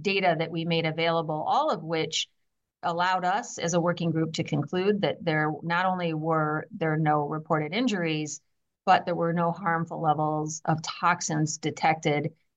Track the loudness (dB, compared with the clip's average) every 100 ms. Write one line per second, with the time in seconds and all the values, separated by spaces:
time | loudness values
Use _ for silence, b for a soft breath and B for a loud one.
0 | -2 2 4 2 0 -2 0 2 0 0
1 | 2 2 0 -2 0 2 2 0 -2 -2
2 | -2 -4 -6 _ _ _ _ _ -4 0
3 | 2 2 0 0 -4 -6 0 2 2 0
4 | 0 0 -2 -2 -2 -2 0 -2 -2 0
5 | -2 -2 -2 0 0 -2 -2 0 0 0
6 | -2 -2 0 0 0 -2 -6 -4 0 2
7 | 2 2 0 -4 -2 -2 0 0 0 0
8 | 0 -2 -4 -8 _ _ _ _ 4 4
9 | 4 0 0 2 0 0 0 0 -2 -2
10 | 0 2 0 0 -4 -4 -2 -2 -4 0
11 | 0 0 0 0 0 -2 -6 0 0 2
12 | 0 0 -2 b b